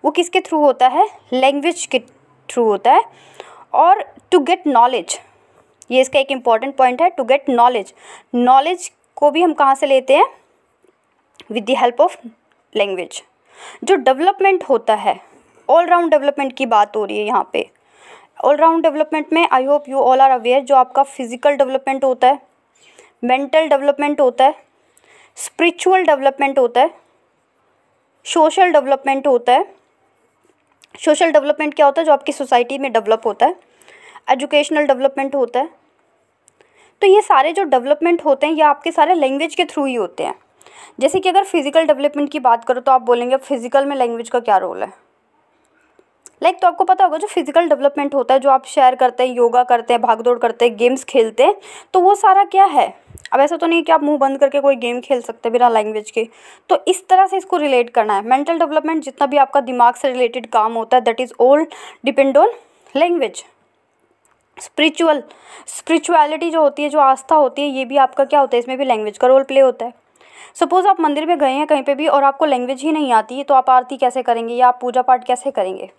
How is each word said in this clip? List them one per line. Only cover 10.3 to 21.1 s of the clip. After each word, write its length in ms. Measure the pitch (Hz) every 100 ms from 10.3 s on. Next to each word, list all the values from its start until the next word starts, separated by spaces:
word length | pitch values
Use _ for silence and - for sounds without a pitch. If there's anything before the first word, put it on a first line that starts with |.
| - _ _ _ _ _ _ _ _ _ _ -
With 140 | 226 202
the 140 | 269
help 140 | 247 240
of 140 | 339 - 233 _ _ _ _ 220
language। 440 | 202 185 170 - _ _ _ _ - -
जो 120 | - -
डेवलपमेंट 680 | 247 262 349 392 392 370
होता 320 | - 240 226 214
है, 260 | 196 - _ _ _ _ -
all 180 | 311 339
round 200 | 339 339
डेवलपमेंट 480 | 302 277 285 269 254
की 80 | 262
बात 300 | 220 208 214
हो 100 | 202
रही 120 | 208
है 80 | 208
यहाँ 240 | 233 -
पे। 160 | - - _ _ _ - - _ _ -
All 140 | 285
round 220 | 320 330
डेवलपमेंट 520 | 320 294 302 311 302
में 140 | 320 339
I 140 | 262
hope 220 | 262 294 285
you 60 | 269
all 220 | 247 262
are 200 | 269 254
aware, 240 | 226 262
जो 140 | 254 269
आपका 280 | 254 269
फिजिकल 520 | 269